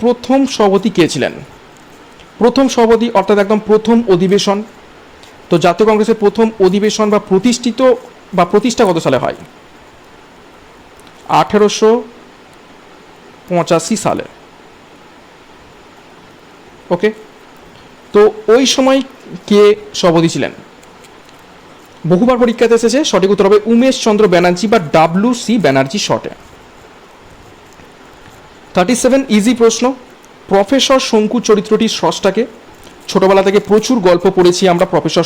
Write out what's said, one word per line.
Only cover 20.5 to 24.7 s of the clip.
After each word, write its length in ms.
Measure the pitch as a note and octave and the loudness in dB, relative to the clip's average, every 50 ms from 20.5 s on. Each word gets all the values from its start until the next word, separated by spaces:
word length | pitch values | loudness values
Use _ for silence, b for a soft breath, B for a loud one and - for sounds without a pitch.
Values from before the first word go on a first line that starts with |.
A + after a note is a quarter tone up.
| - - - - - - - - - - - - - - - - - - - - - - - - - - - - - - - D#3 | -8 -12 -20 -20 -20 -20 -20 -20 -20 -20 -20 -20 -20 -20 -20 -20 -20 -20 -20 -20 -20 -20 -20 -20 -20 -20 -20 -20 -20 -12 -2 -2
বহুবার 260 | F3+ F3+ A#3+ B3 B3+ A#3 B3 | 0 2 2 0 2 2 0
পরীক্ষাতে 340 | A#3+ A3+ - A#3+ A3+ A#3 A3+ | 0 0 0 0 2 2 2
এসেছে, 200 | A#3 A3+ A3 C#4+ D#4 | 0 0 0 0 -2
সঠিক 260 | - A3+ F#3 F#3 G3 G3+ | 0 -2 0 0 0 0
উত্তর 140 | G3 G3 G3 | 2 2 4
হবে 100 | G#3+ G3+ - | 2 2 2
উমেশ 300 | A3+ A#3 A#3 B3+ C4+ C4 - - | 2 2 2 2 2 0 0 -2
চন্দ্র 180 | A#3 G#3 G#3 A3 | -2 0 2 2
ব্যানার্জি 380 | F3+ F3 E3+ F3 F3+ F3 F3+ A3+ | 2 2 2 2 2 0 0 -2
বা 120 | G#3 | 0